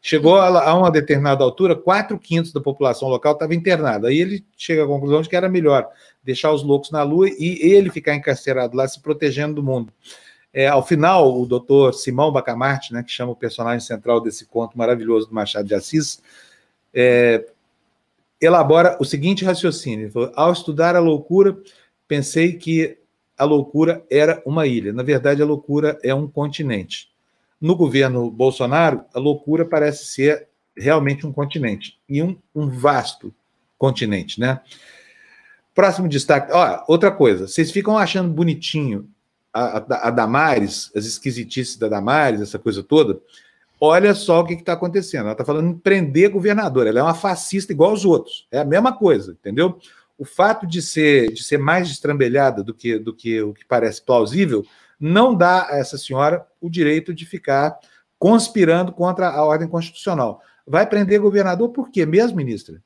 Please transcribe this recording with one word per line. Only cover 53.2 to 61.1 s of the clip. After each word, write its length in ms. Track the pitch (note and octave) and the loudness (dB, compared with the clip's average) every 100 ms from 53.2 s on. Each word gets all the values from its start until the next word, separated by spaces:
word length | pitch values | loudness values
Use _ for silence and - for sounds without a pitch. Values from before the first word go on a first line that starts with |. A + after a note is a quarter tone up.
| A2+ A2 | -6 -4
o 100 | G#2+ | -4
que 120 | G#2 | -8
parece 360 | _ A#2+ A2+ A2 | _ -2 -2 -4
plausível 640 | - A#2+ G#2+ D3+ F#3 A2+ F#2+ _ _ _ | 0 2 2 0 0 0 -4 _ _ _
não 360 | D3+ F#3+ B3+ | 0 4 4
dá 320 | G#3 F3 F#3 - | 4 4 4 0
a 80 | C#3+ | -4
essa 220 | C3+ C#3 | -6 -10
senhora 480 | - C3 D3 F3 - _ | -8 0 0 0 -8 _
o 80 | E3+ | -10
direito 420 | E3 D3 D#3 E3 | -2 0 0 -4
de 140 | E3 E3 | -12 -12
ficar 520 | F3+ - C3+ D3+ - _ _ _ _ | -10 -2 0 0 -4 _ _ _ _
conspirando 720 | F3 A3+ A3+ A3+ E3 E3 F3+ | 4 4 2 2 4 4 0
contra 380 | F3 F3 F3+ F3+ | -2 -2 0 -2
a 160 | D3+ | 0
ordem 240 | D3+ D#3 E3 | 0 0 -2
constitucional. 720 | E3+ E3 - - E3 A#2 G2+ _ _ - | -6 -8 -8 -6 -2 -4 -6 _ _ -2
Vai 200 | D3+ G#3+ | 0 2
prender 340 | G#3 F#3+ | 0 2